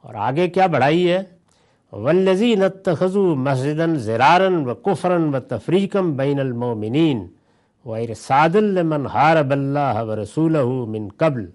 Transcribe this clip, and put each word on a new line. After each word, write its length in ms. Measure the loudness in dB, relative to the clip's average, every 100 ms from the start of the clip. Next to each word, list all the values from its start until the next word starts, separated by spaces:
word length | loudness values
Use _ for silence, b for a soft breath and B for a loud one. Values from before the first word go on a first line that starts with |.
اور 120 | -14 -6
آگے 260 | -4 0 -2
کیا 160 | 2 2
بڑھائی 420 | 2 2 2 2
ہے؟ 100 | 0 -4 _ _ _ _ _ _
"والذین 680 | -6 0 2 2 2 2 2
اتَّخَذُوا 720 | 0 -2 -4 -2 0 2 0 0
مَسْجِدًا 420 | 0 -2 -2 -2 -2 -2
ضرارا 500 | -2 2 4 6 4 0 -2
وکفرا 520 | -4 -2 -2 0 0 0
وتفریقا 680 | -2 -4 -8 -2 0 0 -2 -2 -2
بین 240 | -2 -2
المؤمنین 840 | -2 -4 -4 -4 -2 2 2 0 -6 _ _ _ _ _ -10
وارصادا 720 | -8 -8 -10 0 2 4 2
لِمَنْ 460 | 2 0 0 -2 -2
حَارَبَ 460 | 2 4 4 2
اللہ 500 | 0 -2 -2 -2 -2 -4
ورسولہ 580 | -6 -6 -2 0 2 0 -2 -6
مِنْ 200 | -8 -10 -2
قَبْلُ" 280 | -2 -2 -8